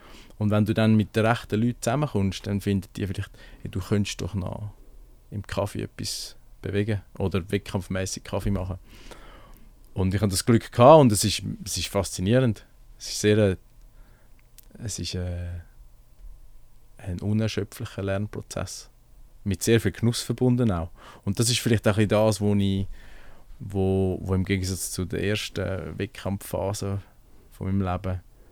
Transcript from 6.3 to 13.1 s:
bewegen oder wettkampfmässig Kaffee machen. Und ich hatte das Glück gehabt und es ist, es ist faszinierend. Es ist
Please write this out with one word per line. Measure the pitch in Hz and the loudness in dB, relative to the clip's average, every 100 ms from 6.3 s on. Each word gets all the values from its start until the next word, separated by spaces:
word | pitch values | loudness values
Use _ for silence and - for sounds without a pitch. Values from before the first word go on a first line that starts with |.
| - - - | -16 -20 -12
bewegen | 95 101 107 101 - - | -4 -2 0 -2 -6 -4
oder | 98 98 87 | -2 -2 -2
wettkampfmässig | 101 - 101 - 92 92 - | -4 -2 -6 -4 -4 -4 -8
Kaffee | - 98 104 | -6 -4 -2
machen. | 95 90 90 - - - - - - - - - - - | -2 -4 -8 -12 -20 -20 -20 -20 -20 -20 -20 -20 -20 -12
Und | - 92 | -2 0
ich | 95 | 2
hatte | 104 | 0
das | 92 - | 0 4
Glück | 113 - | 2 2
gehabt | - 127 160 | 8 10 12
und | 127 | 10
es | 101 | 6
ist, | 101 - 101 - 101 | 0 0 -6 -8 -6
es | 90 | -6
ist | - | -2
faszinierend. | 98 92 - 95 123 127 - - - - - | -2 -2 -2 2 4 4 0 -10 -20 -20 -16
Es | |
ist | - | -10